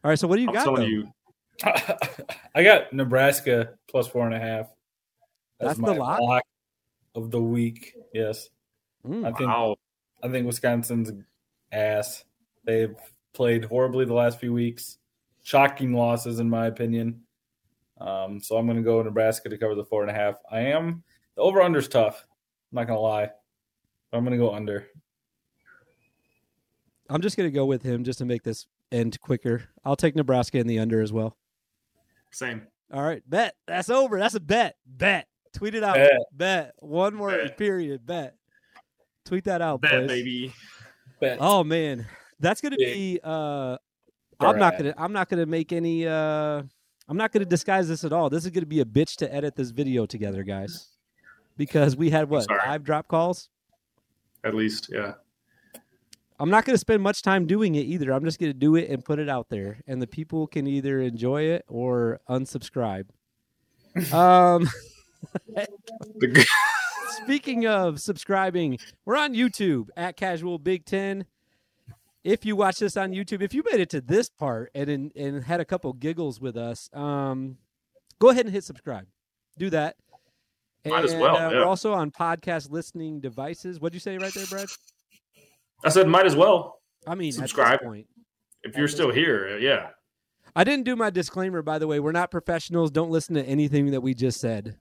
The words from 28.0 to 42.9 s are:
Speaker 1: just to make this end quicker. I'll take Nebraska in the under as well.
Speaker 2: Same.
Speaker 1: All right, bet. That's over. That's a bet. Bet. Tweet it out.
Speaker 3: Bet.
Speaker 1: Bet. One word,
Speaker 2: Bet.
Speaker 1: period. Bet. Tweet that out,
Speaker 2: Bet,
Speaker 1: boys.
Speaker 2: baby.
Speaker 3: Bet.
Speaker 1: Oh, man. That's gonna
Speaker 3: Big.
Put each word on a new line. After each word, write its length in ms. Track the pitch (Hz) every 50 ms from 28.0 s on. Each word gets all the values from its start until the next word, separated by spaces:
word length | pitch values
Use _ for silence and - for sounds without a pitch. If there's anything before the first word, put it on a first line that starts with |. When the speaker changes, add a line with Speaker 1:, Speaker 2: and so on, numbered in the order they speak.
| 123
Speaker 1:
just 140 | 123 127 -
to 60 | 127
make 180 | 123 123 117 _
this 240 | 117 110 - - _ _ _ _ _ -
end 280 | 117 117 117 - -
quicker. 480 | _ - 135 117 _ 123 117 120 117 - _ _ _
I'll 120 | 139 139
take 180 | - - 165 139
Nebraska 440 | 156 147 127 131 123 120 - - 135
in 80 | 120
the 120 | 117 117 110
under 220 | 110 113 113 110
as 120 | 110 104 107
well. 240 | 113 110 113 - _ _ _ _ _ _ _ _ _ _ _ _ _ _ _ _ _ _ _
Speaker 2:
Same. 320 | _ - 131 123 117 110 110 _ _ _ _ _ -
Speaker 1:
All 100 | 139 139
right, 200 | 156 160 117 _
bet. 280 | 127 143 196 233 196 - _ _
That's 220 | - 170 180 180 -
over. 300 | 240 262 269 254 214 185
That's 160 | 202 233 202
a 60 | 214
bet. 360 | 165 143 196 233 226 - - _ _
Bet. 400 | 131 131 127 170 196 196 170 - _ _ _ _ _ _
Tweet 200 | - 202 214 214
it 80 | 226 214
out. 140 | 202 185
Speaker 3:
Bet. 240 | 135 139 143 135 123 120 - -
Speaker 1:
Bet. 420 | 135 170 185 190 175 151 123 - _
One 400 | - 151 147 170 185 202 208 214
word, 300 | 208 196 185 175 - -
Speaker 2:
Bet. 80 | - -
Speaker 1:
period. 460 | 214 202 190 185 170 147 139 131 117
Bet. 300 | 123 175 175 147 127 _ _ _ _ _ _ _ _ _ - _ _ _ _ _ _ _ _ _
Tweet 200 | - - 185 180
that 180 | 202 185 170 170
out, 180 | 160 147 127
Speaker 2:
Bet, 120 | 143 151 143
Speaker 1:
boys. 160 | 127 127 131
Speaker 2:
baby. 440 | 127 123 123 127 123 123 123 127 123 - - - - - - - - _ _ 131 - _
Speaker 3:
Bet. 180 | - 131 123 -
Speaker 1:
Oh, 240 | 143 170 - 196 170
man. 420 | 151 160 170 160 147 135 120 113 107 - - - _ _ _
That's 200 | 151 170 214 -
gonna 160 | - 294 277
Speaker 3:
Big. 180 | 240 - 247